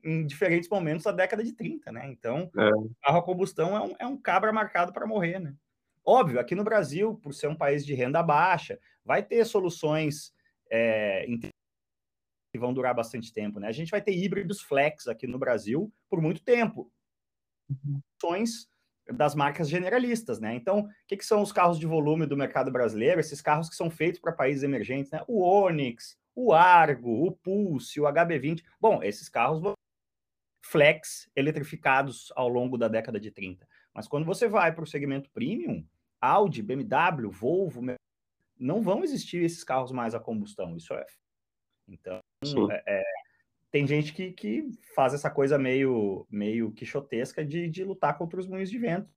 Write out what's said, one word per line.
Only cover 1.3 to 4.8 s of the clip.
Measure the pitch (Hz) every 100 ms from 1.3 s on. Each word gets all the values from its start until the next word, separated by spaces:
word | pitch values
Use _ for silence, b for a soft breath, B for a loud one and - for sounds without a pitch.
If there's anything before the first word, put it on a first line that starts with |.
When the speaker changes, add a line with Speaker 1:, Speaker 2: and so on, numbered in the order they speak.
| 208
Speaker 1:
de | 233
trinta, | - - 311 -
né? | 113 135
Então, | 123 117 135 175 190
Speaker 2:
É. | 107
Speaker 1:
o | 107 110 117
carro | 139 165
a |
combustão | 175 180 196 - 165 208
é |
um, | 285 -
é | 240
um | 277
cabra | - 180 214
marcado | 220 208 175